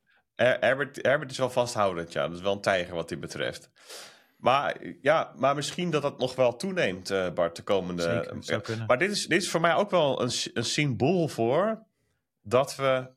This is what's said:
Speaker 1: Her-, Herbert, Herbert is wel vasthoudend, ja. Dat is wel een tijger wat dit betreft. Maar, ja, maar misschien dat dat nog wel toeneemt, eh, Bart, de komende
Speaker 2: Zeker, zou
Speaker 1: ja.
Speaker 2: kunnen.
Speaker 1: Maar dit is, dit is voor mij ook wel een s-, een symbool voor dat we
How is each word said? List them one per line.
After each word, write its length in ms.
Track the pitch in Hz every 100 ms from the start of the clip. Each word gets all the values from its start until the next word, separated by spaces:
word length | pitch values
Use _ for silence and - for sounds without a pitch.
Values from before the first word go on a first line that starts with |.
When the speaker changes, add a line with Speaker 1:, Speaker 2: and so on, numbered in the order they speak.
| _ _ _
Speaker 1:
Her-, 220 | - 123 -
Herbert, 380 | 113 135 135 -
Herbert 280 | 120 147 135
is 80 | -
wel 120 | 127
vasthoudend, 600 | 123 120 110 98 85 82
ja. 140 | 78 73
Dat 80 | 87
is 60 |
wel 100 | 98
een 80 | 101
tijger 340 | - 95 87
wat 140 | 85 82
dit 120 | 82
betreft. 500 | 80 71 62 - - _ - - - - _ _
Maar, 400 | 113 135 104 - 90 -
ja, 320 | 135 156 - -
maar 180 | 131
misschien 360 | 143 143 - 175
dat 120 | 151
dat 160 | 139 135
nog 160 | 127
wel 220 | - 123 120
toeneemt, 540 | 196 180 127 92 -
eh, 200 | 95 90
Bart, 260 | 80 85 -
de 60 |
komende 400 | - 98 90 87
Speaker 2:
Zeker, 340 | 85 85 - -
zou 180 | - -
Speaker 1:
ja. 0 |
Speaker 2:
kunnen. 280 | - 113 110
Speaker 1:
Maar 120 | 123
dit 120 | 190
is, 160 | 202 -
dit 160 | 175
is 80 | 180
voor 100 | 170
mij 140 | 170
ook 160 | 160 202
wel 320 | 180 147 -
een 80 | 123
s-, 200 | - -
een 100 | -
symbool 640 | 120 - 147 139 131 185 151
voor 580 | - 113 147 214 220 - _ _ _ _ _
dat 340 | 107 120 139 -
we 340 | 135 131 127